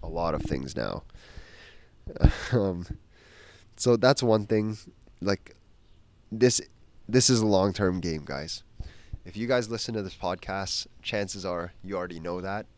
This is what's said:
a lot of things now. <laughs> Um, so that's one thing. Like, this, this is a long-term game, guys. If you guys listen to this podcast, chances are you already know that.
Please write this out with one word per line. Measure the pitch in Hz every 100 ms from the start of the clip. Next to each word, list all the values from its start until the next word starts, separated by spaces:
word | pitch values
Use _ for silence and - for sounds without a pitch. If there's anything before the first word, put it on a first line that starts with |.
a | 82
lot | 82 82
of | 76
things | - 69 67 -
now. | 53 50 - - - - - - - - - - -
<laughs> | - - - -
Um, | 120 98 87 90 - - - - - - - - -
so | - 117
that's | 127 -
one | 123 110 104
thing. | 110 107 107 - - - -
Like, | 92 98 - - - - - - - _ -
this, | 113 123 - - - - - -
this | 120 123
is | 123
a | 110
long-term | 98 98 90 98 90
game, | 87 78
guys. | 69 69 80 - - - - - - -
If | 87 95
you | 117
guys | 127 110
listen | 113 -
to | 110
this | 95
podcast, | - 92 92 - 98 95 - - -
chances | - 107 98 101
are | 92 87 87 -
you | 92 95
already | 90 85
know | 82 90
that. | 95 101 107